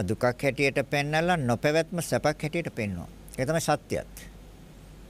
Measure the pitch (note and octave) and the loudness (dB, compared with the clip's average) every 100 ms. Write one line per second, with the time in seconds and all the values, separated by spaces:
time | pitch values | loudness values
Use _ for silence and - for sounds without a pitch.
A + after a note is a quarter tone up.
0 | F#2 G#2+ B2 A#2 C#3+ A#2+ C#3 C#3 B2+ D3 | 0 2 2 2 -2 2 2 2 0 0
1 | C#3+ D#3 E3+ F3 B2 A#2 D3+ D#3 D#3+ F3 | 2 2 2 2 2 2 4 2 2 -2
2 | - B2 D3 D3+ D3+ E3+ D3 - G#2 F2 | 0 2 2 0 -2 -2 -4 -4 -4 -4
3 | - - - - C3 E3 - D3 - E2+ | -8 -14 -10 -4 0 2 2 0 0 -4
4 | - - - - - - - - - - | -4 -14 -16 -18 -20 -20 -20 -18 -18 -18